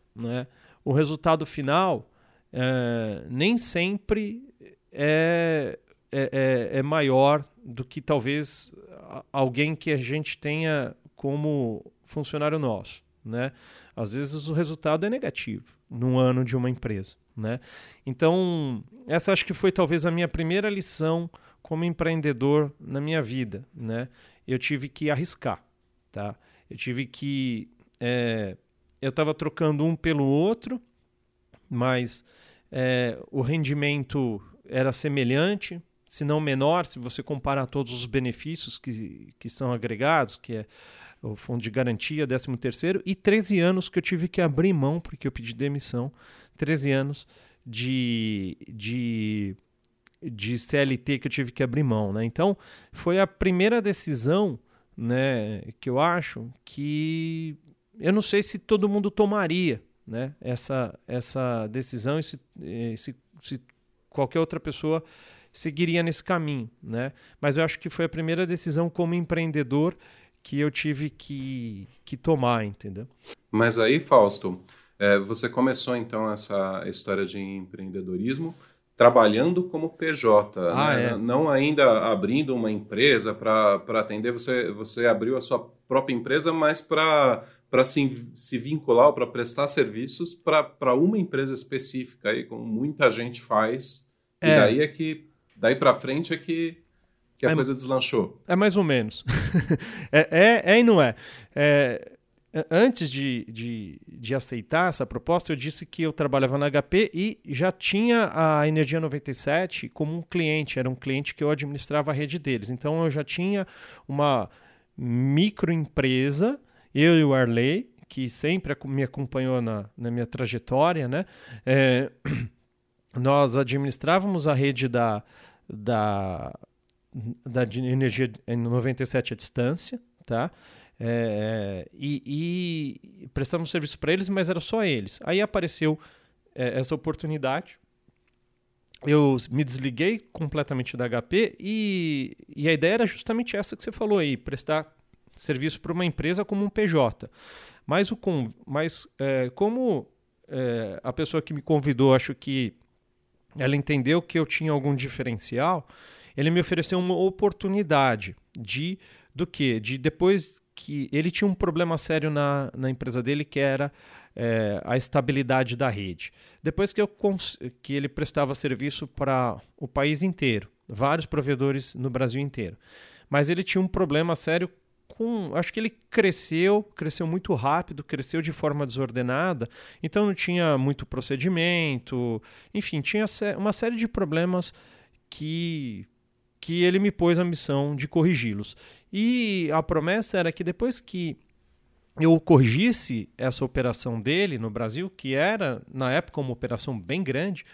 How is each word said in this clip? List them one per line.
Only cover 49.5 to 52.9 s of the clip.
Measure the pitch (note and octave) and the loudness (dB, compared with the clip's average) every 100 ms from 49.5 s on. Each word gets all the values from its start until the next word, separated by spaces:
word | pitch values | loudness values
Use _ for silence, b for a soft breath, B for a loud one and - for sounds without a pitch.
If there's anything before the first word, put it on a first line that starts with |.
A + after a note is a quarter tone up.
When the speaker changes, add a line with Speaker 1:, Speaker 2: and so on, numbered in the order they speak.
| F#2+ _ _ _ _ _ _ | -6 _ _ _ _ _ _
Speaker 1:
de | D#3+ A2 G#2 A#2+ | -12 -8 -6 -4
C | - C#3+ | -2 0
L | C#3 B2+ | 2 0
T | - C#3 | -2 -4
que | C#3 | -4
eu | |
tive | - B2 | -4 -4
que | - | -2
abrir | C3 B2+ | -2 0
mão, | C#3 A2 G#2 | 2 2 0
né? | G#2 A2+ | -2 -2
Então, | - F#3 G3 B B B | 0 0 0 B B B